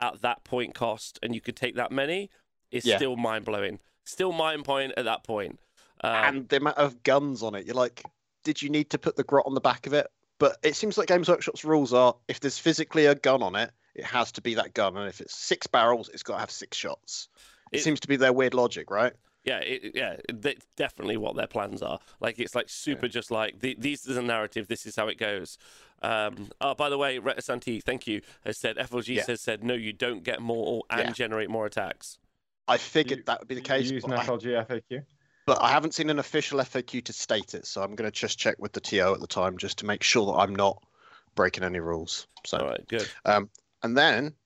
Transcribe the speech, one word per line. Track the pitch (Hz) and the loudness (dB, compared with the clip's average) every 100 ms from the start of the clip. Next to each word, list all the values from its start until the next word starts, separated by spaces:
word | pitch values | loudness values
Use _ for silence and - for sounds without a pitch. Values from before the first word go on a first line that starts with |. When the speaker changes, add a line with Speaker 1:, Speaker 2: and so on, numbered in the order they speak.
Speaker 1:
at | 123 110 | -4 -2
that | 120 - | -2 -2
point | - 123 120 - | -4 -2 -2 -2
cost, | 117 107 - - | -2 -2 -8 -8
and | 117 | -6
you | 113 | -4
could | - 117 | -6 -4
take | 123 117 | -4 -2
that | 120 | -4
many, | 131 143 180 202 _ _ _ _ | -2 -2 -4 -6 _ _ _ _
is | 123 117 | -4 0
Speaker 2:
Yeah. | 98 | 2
Speaker 1:
still | 135 123 | 2 0
mind | 117 110 107 | -2 -2 -4
blowing. | 104 101 101 _ _ | -4 -4 -6 _ _
Still | - - 185 | -18 -2 0
mind | 165 160 156 143 | 2 0 0 -2
blowing | 139 135 - | -2 0 -2
at | 117 | -2
that | 107 | -2
point. | - 107 92 - _ _ _ _ | -2 -4 -4 -8 _ _ _ _
Um, | - 113 143 135 | 0 2 2 0
Speaker 2:
And | 123 | 0
the | 139 | 2
amount | 147 143 | 2 4
of | 143 123 | 2 2
guns | - 139 143 123 | 4 4 4 -4
on | 113 101 | -6 -6
it, | 98 | -4
you're | 120 | 0
like, | 123 - - _ _ _ | 0 0 -18 _ _ _
"Did | - 147 | -4 -4
you | 143 | 0
need | 151 147 | 0 0
to | 147 | 0
put | - - | -2 0
the | |
grot | - 139 135 | 4 4 4
on | |
the | 135 | 2
back | 135 123 - | 2 0 0
of | |
it?" | 143 139 - _ _ | 0 0 -6 _ _
But | 143 - | 4 4
it | 156 143 | 0 2
seems | 214 196 | 0 0
like | 170 | 4
Games | 180 165 | 4 6
Workshop's | 175 - - | 4 2 -6
rules | 151 156 131 | 2 4 6
are, | 123 127 120 - | 8 6 4 -4
if | 135 | -4
there's | 139 - | -4 0
physically | 165 160 156 160 147 | 0 2 2 6 8
a | 143 | 8
gun | - 131 | 6 4
on | 101 95 | 2 0
it, | 117 - _ - | -2 -6 _ -12
it | |
has | - 123 117 | -4 0 0
to | - | -2
be | 123 113 | -4 -2
that | - | -2
gun. | - 101 92 | 0 0 0
And | 101 | -8
if | - | -10
it's | - | -14
six | - - 180 - | -10 -4 -2 2
barrels, | 127 117 120 107 | 4 6 4 0
it's | - | -12
gotta | - 101 | -6 -6
have | 107 | -6
six | - - - | -10 -10 -8
shots. | 90 71 - - - _ - _ _ | -8 -8 -10 -12 -12 _ -20 _ _
It | 143 | -2
Speaker 1:
It | |
Speaker 2:
seems | 151 143 | 0 0
to | - | 0
be | 139 | 4
their | 131 | 6
weird | 127 127 | 6 4
logic, | 127 123 90 76 | 4 2 0 -4
right? | 98 120 - _ _ - | 0 0 -2 _ _ -6
Speaker 1:
Yeah, | 113 | -4
it, | 80 127 107 - | -4 -6 -8 -6
yeah, | 117 82 - | -6 -6 -10
that's | 117 139 - _ - | -6 -4 -6 _ -6
definitely | 139 - 101 110 | -6 -4 -4 -2
what | 107 - | -2 -4
their | - | -4
plans | 113 101 104 | -4 -6 -6
are. | - - - - | -6 -6 -10 -6
Like, | 113 110 | -6 -2
it's, | 107 - | -4 -2
like, | - | -4
super | - - 139 123 | -6 -6 -4 -2
Speaker 2:
Yeah. | |
Speaker 1:
just | 120 107 | -4 -4
like, | 113 110 98 | -2 -2 -4
"The-, | 127 123 | -6 -4
this | 131 143 127 | -6 -6 -4
is | 123 | -4
a | |
narrative, | 120 117 107 - 101 | -2 -2 -2 -6 -6
this | 117 110 | -8 -6
is | 110 | -4
how | 107 | -4
it | 92 | -2
goes." | 107 101 82 - - - - _ | -4 -4 -8 -14 -20 -20 -20 _
Um, | - 110 107 104 101 - | -2 0 -2 -6 -14 -4
oh, | 139 135 | -4 0
by | 147 | -2
the | 143 | 0
way, | 143 127 | 0 -2
Retasanti, | 110 127 - 123 - 113 | -4 -4 -4 -6 -4 -6
thank | - 127 - | -4 -6 -4
you, | 104 - - | -6 -6 -12
has | 107 107 | -8 -4
said, | 117 110 | -4 -4
"F | 127 | -4
L | 123 | -4
G | 110 123 | -2 -2
Speaker 2:
Yeah. | 110 | -2
Speaker 1:
has | 117 | -4
said, | - 107 | -4 -4
no, | 113 123 | -2 -2
you | 110 | -4
don't | 101 123 113 | -4 -4 -4
get | 85 117 | -6 -6
more | 117 117 107 117 - | -4 -2 -2 -2 -2
and | 120 117 | -2 -2
Speaker 2:
Yeah. | |
Speaker 1:
generate | 117 117 110 107 | -2 -2 -2 -2
more | 110 107 | -2 -2
attacks." | 110 95 - - - _ _ _ _ - | -4 -6 -8 -12 -18 _ _ _ _ 2
Speaker 2:
I | 120 | 2
figured | - 160 135 135 | 4 2 2 0
Speaker 3:
You, | 113 | -2
Speaker 2:
that | 120 | -4
would | 113 | -4
be | 127 | -8
the | |
Speaker 3:
you | 131 | -2
Speaker 2:
case, | 135 127 | 0 0
Speaker 3:
use | 131 | -4
an | 120 | -2
Speaker 2:
but | 123 | -2
I | |
Speaker 3:
F | 123 | 0
L | 120 | -2
G | 117 117 | 0 -2
F | 110 | -2
A | 117 | -8
Q? | - 127 143 _ _ _ - | -8 -12 -12 _ _ _ 0
Speaker 2:
but | 135 | 4
I | 117 | 6
haven't | 143 156 | 4 2
seen | - 156 | -2 0
an | 147 | 0
official | - 151 147 139 | 0 -2 -2 -2
F | 123 131 | -2 -4
A | |
Q | 123 127 | -6 -8
to | 117 | -8
state | - - 110 - | -10 -2 -2 -2
it, | - - | -10 -10
so | - | -6
I'm | 98 107 | -6 -4
gonna | 107 | -6
just | - 113 - | -4 -4 0
check | - - | 0 -2
with | 104 | -6
the | - | -8
T | - 104 | -2 2
O | 90 | 2
at | 98 | 2
the | - | -2
time | - 92 90 | 0 0 -2
just | - - | -6 -6
to | 104 | -4
make | 107 | -2
sure | - 123 101 | 2 4 4
that | 85 | 4
I'm | 98 98 | 2 4
not | 98 - _ _ - - _ - | 2 2 _ _ -20 -20 _ 0
breaking | 95 - | 0 2
any | 92 90 | -4 -4
rules. | 82 82 85 - - - - | -4 -4 -4 -8 -10 -18 -6
So, | - | -4
Speaker 1:
All | 69 | -2
right, | 60 - | -4 -4
good. | 113 101 - - | -6 -6 -4 2
Speaker 2:
um, | 104 101 _ _ _ | 2 2 _ _ _
and | 117 123 | 0 4
then | 156 117 147 151 | 6 4 0 -8